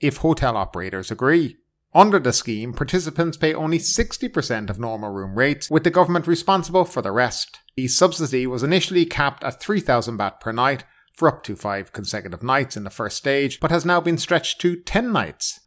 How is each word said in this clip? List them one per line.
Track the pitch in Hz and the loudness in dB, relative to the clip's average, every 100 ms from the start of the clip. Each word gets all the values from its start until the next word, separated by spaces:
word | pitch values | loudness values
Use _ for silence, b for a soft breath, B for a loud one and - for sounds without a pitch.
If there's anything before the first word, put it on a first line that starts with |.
if | 143 139 | -2 2
hotel | 160 156 135 110 | 2 2 0 0
operators | 95 87 92 95 92 | -2 -6 -6 -8 -8
agree. | 110 131 170 143 - _ _ _ | -2 2 4 2 -6 _ _ _
Under | 165 208 202 | 4 6 4
the | 127 | 2
scheme, | - - 107 120 | 0 -2 -6 -6
participants | - - 180 160 147 170 156 | -6 -2 -2 -2 -2 -2 0
pay | 156 | 0
only | 156 156 165 | 0 0 0
sixty | - - 233 - 254 | 0 -2 -2 -4 -6
percent | 160 - 113 104 | -4 -2 -4 -4
of | 98 | -6
normal | 117 110 104 | -8 -8 -8
room | 98 95 | -8 -4
rates, | 98 139 143 - | 0 2 0 0
with | 156 | 2
the | 170 | 4
government | 175 165 175 170 | 4 4 2 2
responsible | 165 - 190 165 185 | 0 2 0 2 0
for | 175 - | 2 -2
the | 98 | -2
rest. | 107 123 - - - _ | 0 0 -2 -8 -12 _
The | - 127 | -4 -2
subsidy | - 185 156 147 131 127 | 4 4 4 -2 0 -2
was | 123 | -2
initially | 139 185 - 180 165 | 2 2 2 2 2
capped | - 143 - | 0 -2 -2
at | - - | -6 -6
three | - 208 | -2 0
thousand | - 120 113 110 | 2 2 0 -2
baht | 101 - | -4 -4
per | 117 | -6
night | 113 131 131 b b b | 0 0 0 b b b
for | - 160 | 0 2
up | 139 | 2
to | - 98 | -4 -8
five | 104 98 95 | -6 -6 -8
consecutive | - 98 107 95 85 | -10 -8 -8 -8 -6
nights | 120 135 131 104 | 0 0 0 -6
in | |
the | 98 | -10
first | - 107 - | -6 -6 -4
stage, | 139 139 139 - | 0 0 0 -2
but | 156 | 0
has | 165 170 | 2 2
now | 175 | 2
been | 170 165 | 2 0
stretched | - 170 - - | 2 0 0 -2
to | 175 175 | -2 -2
ten | - 196 247 | -2 0 0
nights. | 185 87 - - - | 0 -2 -6 -10 -10